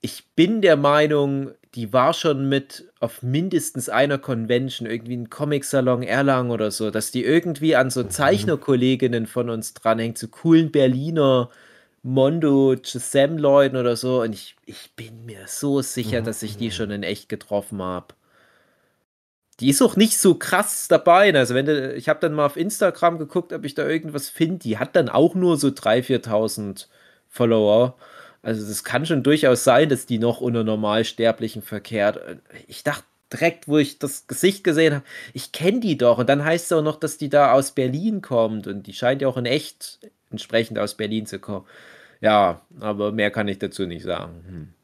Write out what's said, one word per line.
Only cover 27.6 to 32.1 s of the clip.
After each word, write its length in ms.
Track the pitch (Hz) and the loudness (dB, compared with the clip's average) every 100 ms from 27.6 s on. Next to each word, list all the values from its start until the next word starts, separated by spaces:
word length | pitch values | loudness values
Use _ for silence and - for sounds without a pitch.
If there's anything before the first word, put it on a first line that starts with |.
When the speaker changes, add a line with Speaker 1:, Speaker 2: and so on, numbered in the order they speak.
| 104 107 127 - - - - _ | 6 4 4 -2 -20 -20 -20 _
Speaker 1:
Also 260 | - 110 104 | -6 -6 -6
das 160 | 104 | -10
kann 240 | - 127 160 | -4 -4 0
schon 160 | 156 | 0
durchaus 400 | 131 151 147 123 | 2 2 4 2
sein, 260 | - 123 151 | 4 4 4
dass 180 | 131 - | 0 -2
die 120 | 117 | -2
noch 220 | 117 117 | 0 0
unter 240 | 127 117 | -2 -2
Normalsterblichen 1000 | 110 107 107 107 113 - 113 110 113 110 | -2 -2 0 0 -2 0 0 0 -6 -10
verkehrt. 560 | - 107 - 113 101 | -12 -12 -8 -2 0